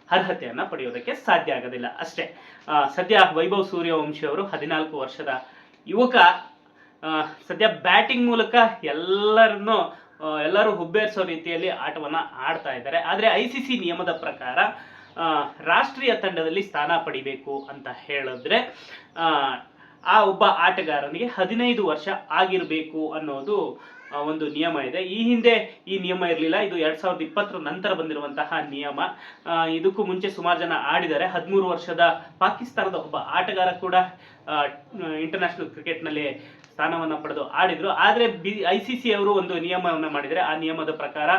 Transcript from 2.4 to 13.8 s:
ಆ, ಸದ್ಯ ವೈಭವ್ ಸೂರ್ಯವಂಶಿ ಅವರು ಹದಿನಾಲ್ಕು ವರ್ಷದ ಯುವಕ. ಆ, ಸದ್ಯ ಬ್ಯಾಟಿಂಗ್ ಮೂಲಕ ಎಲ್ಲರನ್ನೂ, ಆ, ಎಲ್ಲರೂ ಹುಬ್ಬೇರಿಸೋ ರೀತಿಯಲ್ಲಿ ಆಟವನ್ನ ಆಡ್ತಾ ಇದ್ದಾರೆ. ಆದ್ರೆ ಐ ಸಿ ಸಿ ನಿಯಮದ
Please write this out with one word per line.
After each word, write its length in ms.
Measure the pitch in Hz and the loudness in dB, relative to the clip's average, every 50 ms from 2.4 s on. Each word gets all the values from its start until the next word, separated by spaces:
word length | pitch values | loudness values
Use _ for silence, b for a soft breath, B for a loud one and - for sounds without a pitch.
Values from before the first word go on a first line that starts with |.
| B B B B B B | B B B B B B
ಆ, 160 | 151 147 139 | 2 2 2
ಸದ್ಯ 360 | 139 - 180 185 185 214 196 185 - 156 | 2 0 -2 2 4 8 8 8 8 6
ವೈಭವ್ 300 | 160 170 185 202 196 185 | 2 0 2 2 0 0
ಸೂರ್ಯವಂಶಿ 600 | 185 185 175 165 165 165 156 147 151 151 151 156 | -2 -2 -4 -2 0 0 0 0 -2 -4 -4 -4
ಅವರು 180 | 143 147 175 196 | -4 -2 -2 -4
ಹದಿನಾಲ್ಕು 540 | 196 165 139 147 160 160 156 160 156 156 139 | -4 -4 -6 -4 -2 -2 -2 -2 -4 -6 -6
ವರ್ಷದ 300 | 131 127 - - - 143 127 131 - B B B B B B B - | -8 -8 -8 -8 -6 -4 -4 -6 -6 B B B B B B B -10
ಯುವಕ. 300 | - 185 220 254 247 - 180 175 175 175 - - - - _ _ b b b b b b b - | -2 2 2 4 4 8 8 8 8 8 4 -2 -14 -20 _ _ b b b b b b b -6
ಆ, 180 | 156 156 156 151 - - - - - | -2 -2 -2 -2 -2 -6 -14 -12 -8
ಸದ್ಯ 180 | 175 170 220 | -2 2 2
ಬ್ಯಾಟಿಂಗ್ 600 | 214 170 165 - 180 185 220 226 - 262 240 240 | 2 2 2 2 6 6 6 6 4 2 2 2
ಮೂಲಕ 280 | 240 233 226 214 214 - 240 226 220 226 - - | 2 4 2 2 4 6 6 6 6 4 -2 -4
ಎಲ್ಲರನ್ನೂ, 1120 | 147 139 156 170 185 190 202 208 214 214 226 226 220 208 196 202 220 220 190 - - B B B B B - 156 | -4 -4 -2 0 0 0 2 4 4 8 8 8 8 6 2 0 0 2 2 2 0 B B B B B -10 -6
ಆ, 200 | 156 151 151 151 | -4 -2 0 0
ಎಲ್ಲರೂ 280 | 156 185 208 220 220 | 2 4 4 4 4
ಹುಬ್ಬೇರಿಸೋ 520 | 190 170 165 165 170 214 214 214 180 190 185 | 2 0 -2 -2 0 0 0 0 0 -2 -4
ರೀತಿಯಲ್ಲಿ 460 | 175 165 156 - 170 170 165 175 185 | -4 -4 -8 -6 -6 -6 -4 -2 -4
ಆಟವನ್ನ 480 | - - 131 151 156 165 151 143 160 165 - - - | -4 -4 -6 -8 -8 -8 -8 -6 -4 -4 -4 -6 -8
ಆಡ್ತಾ 360 | 123 131 147 165 160 - 143 127 | -6 -4 -4 -4 -4 -4 -8 -8
ಇದ್ದಾರೆ. 260 | 123 120 139 147 170 | -8 -6 -2 -2 -2
ಆದ್ರೆ 280 | - 165 190 196 214 | 0 0 0 2 2
ಐ 200 | 226 220 214 247 | 2 2 2 0
ಸಿ 120 | 247 254 269 | -2 -4 -6
ಸಿ 200 | - - 254 | -6 -4 -4
ನಿಯಮದ 340 | 196 | -2